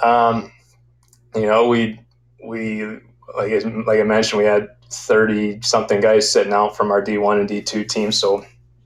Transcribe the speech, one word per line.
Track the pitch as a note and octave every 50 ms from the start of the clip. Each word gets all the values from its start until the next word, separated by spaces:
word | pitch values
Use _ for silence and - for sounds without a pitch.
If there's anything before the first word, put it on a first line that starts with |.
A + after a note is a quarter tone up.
| A#2+
um, | A#2 A#2+ A#2+ A#2 A#2 A2+ A2+ - - - _ _ _ _ _ _ _ _ _ _ _ _ _ _ _ -
you | A2 G#2+
know, | G#2 A2 A#2 A#2+
we, | A#2+ A#2+ A#2 A2+ A2 G#2+ - - _ _ _ _ _ _ _ -
we, | A2 A2+ A2+ A2 A2 G#2+ G#2+ G#2+ G#2+ A2 - - _ _ _ _ - -
like | - G2+ G#2 A2
I, | G2+ G#2 A2+ A2 G#2+ A2
like | A2+ A2 G#2+
I | G#2
mentioned, | G#2+ G#2+ A2 A2 - A2+ G#2
we | G#2
had | G#2 - G#2 G#3 - - _ _ -
thirty-something | - - - - A2+ G#2+ A2 A2 G#2+ G#2+ G#2+ G#2 G2+ G#2+ - - - A2+ G#2 - G#2+ G2+
guys | G#2+ A2 A2 G#2+ G#2 -
sitting | - A2 G2+ G2+ G#2
out | G2+ G#2 G#2+ -
from | - A2 G#2 G2+
our | G2+ G2
D | G#2+ G#2 G#2
one | G2+ G#2 G#2 G#2
and | G2+ G2+
D | G#2 G#2
two | G2+ - - G#2+ G#2
teams. | - - A2 G#2+ G#2 G#2+
So, | - - G2 G2 G2+ - - _ _ _ _ _ _ _